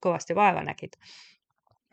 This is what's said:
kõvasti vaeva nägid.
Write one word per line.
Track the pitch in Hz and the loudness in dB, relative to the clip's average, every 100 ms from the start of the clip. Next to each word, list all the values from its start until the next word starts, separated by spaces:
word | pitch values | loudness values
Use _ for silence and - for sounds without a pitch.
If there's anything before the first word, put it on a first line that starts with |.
kõvasti | 185 170 - 175 | -2 -2 -2 2
vaeva | 208 170 151 | 2 2 -4
nägid. | - - - - - - _ _ _ _ _ _ | -10 -14 -18 -20 -20 -20 _ _ _ _ _ _